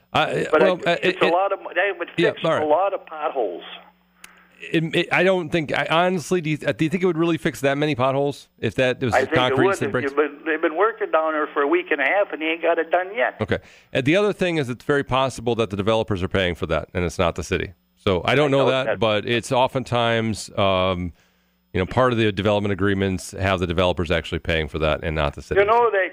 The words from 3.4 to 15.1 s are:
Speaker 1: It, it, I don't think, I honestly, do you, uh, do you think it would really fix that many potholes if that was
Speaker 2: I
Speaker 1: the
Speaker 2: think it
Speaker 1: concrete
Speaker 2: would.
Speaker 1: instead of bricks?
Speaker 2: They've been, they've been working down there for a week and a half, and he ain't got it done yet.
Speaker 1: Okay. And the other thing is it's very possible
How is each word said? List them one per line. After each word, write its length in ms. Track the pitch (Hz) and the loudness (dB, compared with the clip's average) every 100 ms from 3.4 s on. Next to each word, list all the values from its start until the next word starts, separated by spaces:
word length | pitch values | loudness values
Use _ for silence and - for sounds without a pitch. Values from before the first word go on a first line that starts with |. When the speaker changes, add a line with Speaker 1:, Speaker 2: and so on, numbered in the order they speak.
| 104 82 - - - _ _ _ - - _ _ - | -4 -6 -14 -18 -20 _ _ _ -20 -20 _ _ -2
Speaker 1:
It, 240 | 165 160 170 | -2 0 0
it, 120 | 170 | 0
I 120 | 147 | 2
don't 260 | 180 185 156 | 4 2 0
think, 240 | 170 135 | -2 0
I 140 | 131 143 | -2 2
honestly, 500 | 160 180 185 - 185 | 2 2 0 -2 -2
do 120 | 156 | -2
you, 60 | 151 147 | -2 -2
uh, 60 | |
do 140 | - 160 | 0 0
you 40 | |
think 140 | 180 | 0
it 20 | 185 | 0
would 120 | 160 | 2
really 200 | 170 160 | 0 0
fix 200 | 165 123 | -2 0
that 160 | 139 139 | 0 0
many 180 | 151 123 | 0 0
potholes 520 | 131 135 143 - - _ | 0 2 -2 -4 -14 _
if 160 | 117 - | -4 2
that 260 | 127 120 | 0 0
was 120 | 127 | 0
Speaker 2:
I 80 | 123 | 2
Speaker 1:
the 40 | 131 | 2
Speaker 2:
think 80 | 139 | 2
it 40 | |
Speaker 1:
concrete 260 | 127 127 - | 2 4 2
Speaker 2:
would. 60 | |
Speaker 1:
instead 140 | 190 107 | 2 -2
of 40 | |
bricks? 220 | 123 139 | -2 -2
Speaker 2:
They've 20 | 143 | 0
been, 300 | 151 147 160 | -2 -2 -4
they've 160 | 156 | -2
been 140 | 165 160 | 0 2
working 340 | 214 220 190 | 0 0 -2
down 220 | 160 160 | 0 0
there 140 | 151 151 | -2 -2
for 160 | 151 | -2
a 40 | 143 | 0
week 200 | 180 170 | 0 0
and 80 | 151 | -2
a 60 | 135 | 0
half, 260 | 190 202 | 0 0
and 100 | 147 | -4
he 60 | 160 | -4
ain't 140 | 165 | -2
got 160 | 165 165 | 0 0
it 120 | 165 | 0
done 220 | 175 185 | -2 -2
yet. 220 | 220 113 - | -4 -4 -2
Speaker 1:
Okay. 160 | 101 92 - - _ | -4 -4 -6 -20 _
And 140 | 127 127 | -2 2
the 100 | 190 | 2
other 160 | 208 | 2
thing 260 | - 180 160 | 0 -2 -2
is 120 | 123 | -2
it's 160 | 120 - | -4 -2
very 180 | 143 | -2
possible 520 | 135 | 0